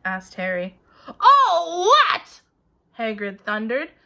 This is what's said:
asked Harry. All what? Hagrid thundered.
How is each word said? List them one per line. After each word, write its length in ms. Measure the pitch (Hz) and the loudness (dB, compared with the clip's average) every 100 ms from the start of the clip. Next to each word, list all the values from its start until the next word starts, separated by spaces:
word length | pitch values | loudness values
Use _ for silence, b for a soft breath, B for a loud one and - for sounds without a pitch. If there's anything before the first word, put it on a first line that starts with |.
asked 300 | 190 185 185 | -8 -10 -12
Harry. 440 | - 185 180 185 _ B B B - | -10 -6 -6 -8 _ B B B 2
All 680 | - 554 508 339 339 339 370 | 6 6 4 0 -2 -2 2
what? 560 | 571 523 - - - _ _ _ _ _ - | 4 4 0 -6 -20 _ _ _ _ _ -10
Hagrid 420 | 226 214 202 196 | -8 -6 -10 -10
thundered. 500 | - 214 220 254 302 _ | -8 -6 -4 -6 -8 _